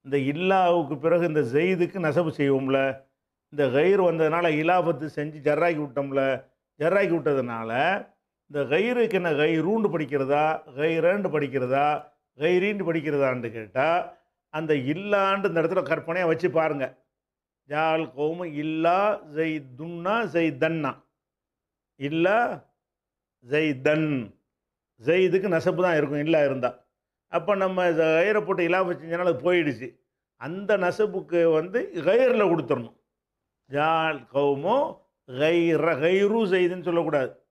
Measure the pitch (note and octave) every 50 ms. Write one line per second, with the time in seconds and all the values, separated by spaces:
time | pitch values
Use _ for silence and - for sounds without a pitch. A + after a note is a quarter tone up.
0 | _ C#3 C3+ C#3+ C3+ C3+ C#3+ D#3 F3+ F#3+ F#3+ F#3+ F#3 F3 E3+ F3 D#3+ C3 D3+ C3+
1 | C#3 E3 E3+ F3 E3+ F3 D#3 D3+ C#3+ A#2 A#2+ D3 E3+ F#3 F#3 F#3 F3 E3 - G3
2 | F3 D#3 C3+ D#3+ F3 D#3+ - - D3 C#3 C#3 C3+ C3+ C3 C3+ C3+ C3+ C3+ C3 C3+
3 | - _ _ _ _ _ _ _ _ _ - D3 D3 C3 A#2+ C#3 D#3 F#3 G3 G3
4 | F#3 F3 D#3+ E3 D#3+ D#3 D#3 E3+ F3 E3+ D#3 D3+ D#3 E3 F3+ F3+ E3+ E3 E3 C3
5 | D3 D3+ - - D3 D3+ D3+ D3+ C3+ D3 D3 D3 E3 F3 E3+ D3+ D3+ C#3+ A#2+ C#3+
6 | C#3 C#3 C3+ C#3 C3+ C3+ C3 B2 - _ _ _ _ _ _ _ D3 E3+ F3+ G3+
7 | G3 F3+ E3 E3 C#3 D#3 C#3+ C3+ B2 A#2+ A#2 A2+ A2+ A2+ A2+ B2+ C#3+ E3+ F#3+ G3+
8 | - - _ _ _ _ _ _ _ _ C#3+ D3 C#3 A#2+ C#3 E3+ G3+ A#3+ B3 A#3+
9 | A#3 - F#3 F#3+ F3+ E3+ D3+ C#3 D3+ D#3 E3 D#3+ D#3 F3 G#3+ A3+ G#3+ G3 D3+ E3
10 | D#3 B2 D3 C#3+ C3+ C3 C#3+ D3 D3+ D#3 D#3 - - - B2 C3 D3+ E3 E3 E3
11 | D#3 F3 F#3+ G#3 G3 F3+ C#3+ D3+ C#3+ C3+ B2 C3+ B2+ B2 C3 C#3 C#3+ D3 D3+ C#3+
12 | - - _ _ _ _ _ B2 C#3+ E3+ F3+ F3+ F#3 G#3 G#3+ G3+ F#3+ E3 E3 E3
13 | C#3 D#3 D3 C#3+ C#3 C3 B2+ B2 A#2 A#2+ A#2 A2+ A2 G#2 _ C3 C#3 D#3 E3+ F3+
14 | - - - _ _ _ _ _ _ _ - D#3 D#3+ D#3 D#3 C#3+ B2 C3 D3+ F#3+
15 | G3+ G#3 G3+ G3+ G3 G3 G3 G3 G3 G3+ E3 E3 D#3 E3+ F#3 F#3 E3+ - D#3+ D#3+
16 | - - E3 F3+ F3+ E3 D#3+ D#3+ E3 F3 C3+ D#3+ D#3+ D#3+ D3+ C#3+ C3 A#2+ - _
17 | _ _ _ _ _ _ _ _ _ _ _ _ _ _ C#3+ D3+ D#3+ D#3+ D#3+ D#3+
18 | D#3+ B2+ A2 C3 D3 D3+ E3 F3 F3+ E3+ D3 C#3+ D3+ D#3 D#3 D#3+ D#3+ E3+ F3 F#3+
19 | G3+ G#3+ G#3 - - D#3+ D3 D3+ D#3+ D#3+ D#3 D#3 C#3 C3 B2+ B2 D3+ E3+ F3 E3+
20 | E3+ F#3 G#3 A#3 A3+ F3+ C3+ E3+ E3 D#3+ C#3+ B2+ D#3 D#3+ E3 E3 D3+ C3+ A#2+ -
21 | _ _ _ _ _ _ _ _ _ _ _ _ _ _ _ _ _ _ _ _
22 | C3+ C#3+ D3+ E3 E3+ F3+ G3+ A3+ A#3+ - G#3+ C#3 - _ _ _ _ _ _ _
23 | _ _ _ _ _ _ _ _ _ A#2+ C3+ D3+ D#3+ D#3 C#3+ B2+ C3 D3+ D3+ D#3+
24 | D#3+ D3+ D3 C3 A2+ G2 - _ _ _ _ _ _ _ _ _ _ _ _ _
25 | A2 B2+ E3 F#3 F#3 F#3 E3 F#3+ F#3+ G#3 F3 D#3+ C#3 F3+ F3+ D#3+ F#3 F3+ E3+ D3+
26 | D3+ C3+ C#3+ D3 D3 D#3 E3 D#3 D3 C#3 C3+ B2+ B2 B2 - - _ _ _ _
27 | _ _ _ _ _ _ - E3+ E3 F3 G#3 F#3+ F#3+ F#3 F#3 F#3 F3+ F3+ E3 D#3
28 | D#3+ D#3+ D#3+ D#3+ F3 G#3 G#3+ G#3+ G#3 E3 F#3+ F3 F3 E3 F3 F#3 F#3 F3+ F3+ C#3
29 | D3+ E3 E3 E3+ F3+ F3+ E3+ - C#3 F3 F3+ F3 D#3+ D3 B2+ G#2 B2 B2 - _
30 | _ _ _ _ _ _ _ _ A#2 C3+ E3+ F#3+ G3+ F#3+ G#3+ G3 F#3 F3 E3 -
31 | G#3+ G#3 F3+ F#3+ D#3+ D3 E3 F3 E3+ E3 D#3+ D#3 D#3+ F#3 F#3 A#3+ E4+ G4 - F3
32 | C#3+ E3 G3 A#3 C4 B3+ A3+ A3 G#3 F3+ E3+ E3 C#3+ A#2+ D3 B2 A#2 A#2 - _
33 | _ _ _ _ _ _ _ _ _ _ _ _ _ _ C3 C#3+ D3+ D#3+ E3 D#3+
34 | D#3+ D#3+ D#3 C#3+ A#2+ _ - C#3 C#3+ C#3+ C#3+ C#3 D3 F3+ A3+ C4+ C#4+ - - -
35 | _ _ _ _ _ - B2+ B2+ D3 D#3 E3+ F3 E3+ E3 D#3+ D3 D3 E3+ E3 B2+
36 | D3 E3+ F#3 F#3+ G3+ G3+ G#3+ A#3 A3+ F#3+ F#3 F#3 F3+ F3 F3+ F3+ D#3+ F3 E3+ E3+
37 | E3 D#3+ D3 C#3+ C3 A#2+ - _ _ _